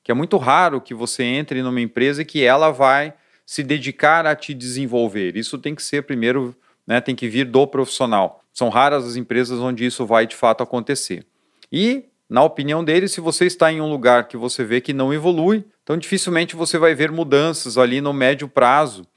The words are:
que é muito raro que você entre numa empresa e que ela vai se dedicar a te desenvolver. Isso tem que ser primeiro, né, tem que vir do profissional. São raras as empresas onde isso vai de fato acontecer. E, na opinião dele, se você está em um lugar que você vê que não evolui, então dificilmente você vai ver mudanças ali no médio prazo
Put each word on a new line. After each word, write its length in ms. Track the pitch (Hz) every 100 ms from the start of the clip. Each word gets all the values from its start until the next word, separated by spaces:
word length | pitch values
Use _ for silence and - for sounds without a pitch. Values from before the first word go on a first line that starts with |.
que 100 | -
é 20 |
muito 240 | 120 170 196
raro 420 | 127 151 175 135
que 140 | -
você 300 | 113 117 -
entre 380 | 123 131 151 127
numa 180 | 127 123
empresa 420 | 113 117 135 143
e 20 |
que 180 | 151 151
ela 280 | 123 139 156
vai 420 | 131 135 139 151 - _ _
se 180 | - -
dedicar 640 | 139 147 131 - 151 165
a 100 | 156
te 200 | 151 -
desenvolver. 840 | 135 127 127 135 120 113 104 92 95
Isso 220 | 113 135
tem 160 | 147
que 80 | 151
ser 220 | - 143
primeiro, 520 | 143 127 117 131 123 123 _ _ -
né, 140 | 120
tem 160 | 127 127
que 120 | 120
vir 160 | 117
do 220 | 131 127 139
profissional. 760 | 143 127 - 123 104 92 - _
São 140 | - 120
raras 360 | 107 143 147
as 120 | 120 120
empresas 420 | 113 120 120 123
onde 260 | 127 117
isso 220 | 123 - 113
vai 200 | 113 113
de 80 |
fato 280 | - 117 110
acontecer. 640 | 123 123 110 139 - 87 - _ _ _ _
E, 340 | 147 220 269 - _ -
na 140 | 117
opinião 400 | 156 151 143 156
dele, 240 | 156 170 190
se 140 | 185
você 260 | 165 156 180
está 240 | 175 160
em 100 | 160
um 80 | 151
lugar 380 | 143 123 120 117
que 100 | 120
você 280 | 123 -
vê 160 | 110 123
que 120 | 139
não 220 | 139 135
evolui, 500 | 151 170 170 175 214 202 _
então 140 | - 160
dificilmente 600 | - 196 180 165 170 165
você 200 | 165 165
vai 180 | 165
ver 180 | 139 151
mudanças 680 | 165 156 139 160 160 127 117
ali 220 | 123 131
no 120 | 143
médio 360 | 139 131 139 143
prazo 580 | - 123 139 147 98 87